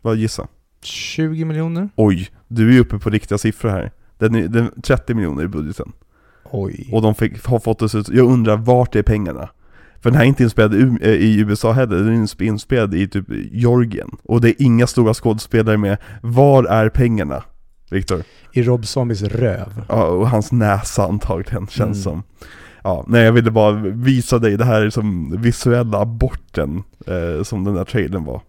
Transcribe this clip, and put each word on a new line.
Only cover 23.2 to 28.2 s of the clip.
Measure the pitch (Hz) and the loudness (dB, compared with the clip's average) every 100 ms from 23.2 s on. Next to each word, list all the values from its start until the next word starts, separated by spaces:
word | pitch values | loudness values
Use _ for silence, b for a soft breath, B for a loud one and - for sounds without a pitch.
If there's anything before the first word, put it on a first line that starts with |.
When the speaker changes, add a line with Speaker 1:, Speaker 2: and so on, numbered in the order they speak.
Speaker 1:
jag | 113 | 6
ville | 117 117 | 4 2
bara | 110 107 107 | 2 2 2
visa | 104 110 127 131 117 120 | -4 -2 0 0 0 0
dig | 113 101 | 0 0
det | |
här | 120 110 107 | 2 2 0
som | 113 107 90 71 90 | -2 -4 -4 -6 -2
visuella | 117 117 127 120 117 101 | -2 0 0 0 0 -2
aborten, | 117 113 131 - - - 71 82 - _ - | -4 -2 -4 -4 -10 -6 -6 -6 -12 _ -8
eh, | 90 85 82 | -6 -4 -6
som | 101 104 | -6 -6
den | 98 | -4
där | 95 | -4
trailern | - 113 80 92 | -4 -4 -4 -6